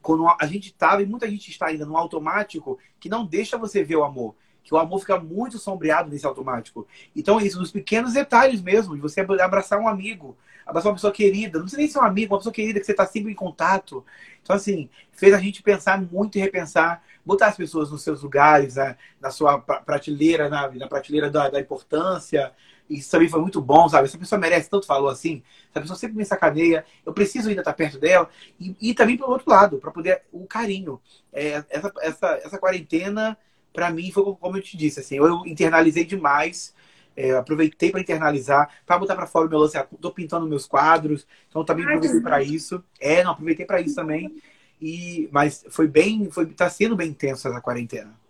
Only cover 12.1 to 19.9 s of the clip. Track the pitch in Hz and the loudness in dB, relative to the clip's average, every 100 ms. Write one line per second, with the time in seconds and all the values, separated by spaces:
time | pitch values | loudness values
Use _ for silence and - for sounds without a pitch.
12.1 | 196 214 202 220 220 214 208 196 202 190 | 2 0 -2 -2 -4 -4 -2 -2 0 2
13.1 | 220 208 202 185 - 165 196 - - _ | 0 -8 -8 -10 -4 0 0 -2 -16 _
14.1 | - - - - 202 208 185 139 - _ | -20 -20 -18 -2 -2 0 -4 -6 -18 _
15.1 | - 196 196 190 196 208 196 - 196 180 | 4 6 6 2 -2 0 2 2 0 -2
16.1 | 175 208 202 196 185 156 165 165 170 _ | -4 -2 -2 -2 -4 0 2 2 -2 _
17.1 | - 156 196 214 208 175 160 147 147 - | -18 -2 4 4 2 -6 -4 -4 -6 -6
18.1 | 143 139 139 147 151 139 127 135 - - | -6 -2 6 8 8 4 -4 -4 -6 -20
19.1 | _ 135 - 147 143 - 165 - | _ -12 2 2 2 -2 -4 -2